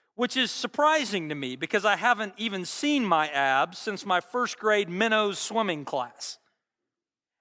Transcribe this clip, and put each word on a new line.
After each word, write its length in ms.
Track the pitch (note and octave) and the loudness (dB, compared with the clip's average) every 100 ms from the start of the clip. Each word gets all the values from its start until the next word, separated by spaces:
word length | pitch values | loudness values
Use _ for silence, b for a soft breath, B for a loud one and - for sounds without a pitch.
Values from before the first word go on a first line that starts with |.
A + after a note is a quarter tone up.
| _ - | _ -4
which 220 | A#3+ C4 | -2 0
is 140 | A#3+ | -2
surprising 760 | - B3 - D4 D#4 A#3+ G3 D#3 | -2 -6 2 4 4 0 -4 -4
to 60 | D3 | -6
me 200 | C3+ B2+ | -6 -6
because 300 | D#3+ G#3+ G3+ | -2 0 2
I 100 | F#3+ | 2
haven't 380 | A3 A3+ G#3+ F#3 | 2 2 -2 -6
even 280 | A3 G3 F3 | -6 -4 -6
seen 400 | - D4 D4 G#3+ | -4 0 2 4
my 220 | E3 D3+ | 2 2
abs 480 | C#3+ C#3 C3+ E3+ F3+ | 2 2 2 2 -2
since 280 | - G3 G3+ | -8 -6 0
my 140 | F3+ | 0
first 380 | - B3 A#3+ - | 0 -4 -4 -2
grade 320 | G#3+ G#3 F#3+ | 2 2 2
minnows 500 | F3+ A3+ A3 G#3 F#3 | 0 2 2 2 -2
swimming 460 | - G#3+ G#3 D#3 C#3 | -4 -2 0 -2 -4
class. 520 | C#3 A#2+ - - - _ _ _ _ _ _ _ _ _ _ | -4 -4 -8 -14 -14 _ _ _ _ _ _ _ _ _ _